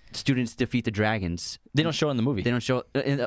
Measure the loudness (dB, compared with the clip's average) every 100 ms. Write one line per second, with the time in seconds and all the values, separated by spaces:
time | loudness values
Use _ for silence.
0 | -16 -4 0 0 0 -2 -2 0 0 0
1 | 2 2 -2 -4 -6 -12 _ 0 0 2
2 | 0 2 0 0 0 0 0 -2 -2 -2
3 | 0 0